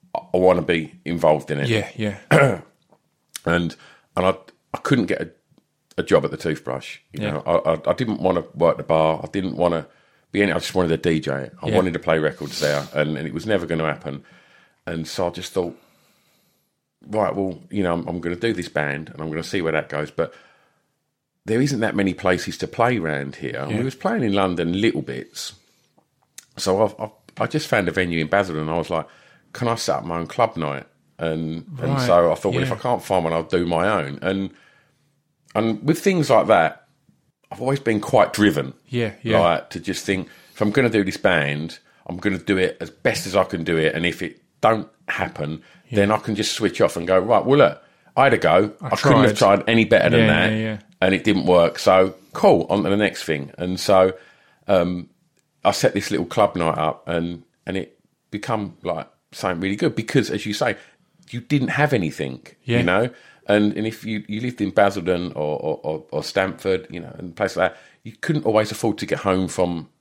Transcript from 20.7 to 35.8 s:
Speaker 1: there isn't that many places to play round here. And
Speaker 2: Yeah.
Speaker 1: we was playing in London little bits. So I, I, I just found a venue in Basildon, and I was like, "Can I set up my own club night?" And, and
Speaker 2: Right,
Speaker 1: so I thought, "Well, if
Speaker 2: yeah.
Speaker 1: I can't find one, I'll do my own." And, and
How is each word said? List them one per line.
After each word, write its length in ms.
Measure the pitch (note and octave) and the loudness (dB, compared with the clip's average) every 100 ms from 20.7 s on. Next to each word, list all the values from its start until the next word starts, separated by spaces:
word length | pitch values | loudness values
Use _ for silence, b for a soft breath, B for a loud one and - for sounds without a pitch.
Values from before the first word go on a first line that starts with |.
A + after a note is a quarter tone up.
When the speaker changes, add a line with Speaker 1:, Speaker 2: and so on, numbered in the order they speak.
| b b b _ _ _ _ - | b b b _ _ _ _ -4
Speaker 1:
there 140 | A2+ | 0
isn't 200 | C#3 C3 | 0 0
that 140 | A2 G#2 | -2 0
many 160 | G2 | 0
places 440 | F2+ F#2+ F2+ - - | 0 0 0 -2 -8
to 80 | F2+ | -6
play 300 | - A#2 A#2+ | 0 0 0
round 380 | D#2+ C#2+ C#2 - | -2 -4 -6 -8
here. 220 | C2 C2 | -8 -8
And 120 | C#2 | -4
Speaker 2:
Yeah. 60 | A2 | -4
Speaker 1:
we 40 | |
was 120 | C3 - | -4 -4
playing 280 | F#3+ A3+ | -4 -2
in 80 | A#2 | 0
London 480 | G2+ F#2+ E2+ E2+ F#2+ | 0 0 0 -2 0
little 220 | A2+ - | 0 0
bits. 500 | - B1+ - - - - _ _ _ _ _ _ _ - - - | -4 -10 -12 -14 -14 -16 _ _ _ _ _ _ _ -20 -20 -6
So 260 | G2 F#2+ | 0 2
I, 220 | G#2+ - | 0 -2
I, 60 | G#2+ - _ - | -12 -14 _ -6
I 40 | A#2+ | -4
just 200 | D3+ - | -4 0
found 220 | A#2 F2 | 0 0
a 20 | |
venue 300 | F2 F2+ E2 | 0 -2 -2
in 60 | D2+ | 0
Basildon, 340 | G2 F#2+ D#2 | 0 0 -2
and 100 | D#2 | -4
I 60 | E2 | -2
was 120 | D#2+ | -2
like, 180 | E2 - b b b b | -4 -4 b b b b
"Can 160 | - A#2+ | -6 -4
I 80 | A2+ | -2
set 220 | - D2+ | -2 -4
up 80 | D#2+ | -4
my 120 | E2+ | -6
own 80 | E2 | -4
club 280 | - A2+ - | -2 -2 -2
night?" 300 | D2+ C#2 - _ _ - | -6 -6 -10 _ _ -8
And, 460 | D#2+ D#2+ D#2+ E2 - C#3 | -4 -4 -6 -8 -12 -8
and 140 | D#2+ | -4
Speaker 2:
Right, 120 | C#3 B2 | 0 4
Speaker 1:
so 240 | F2 E2+ | 4 4
I 40 | E2+ | 2
thought, 180 | G2+ | -2
"Well, 100 | B2+ | -2
if 60 | C3 | -2
Speaker 2:
yeah. 40 | - | -4
Speaker 1:
I 20 | |
can't 220 | B2 A2+ | -2 -4
find 220 | - F#2+ | 0 0
one, 100 | D#2+ | 0
I'll 100 | E2 | -2
do 220 | D#2+ F2+ E2+ | 0 0 0
my 220 | E2 F#2+ | 0 2
own." 320 | G2+ C#2 C#2 | 0 -2 -6
And, 280 | F#2 G2 F#2+ - b b b b _ _ _ _ _ G#2+ | -4 -4 -6 -12 b b b b _ _ _ _ _ -2
and 280 | A2+ G#2+ | -2 -2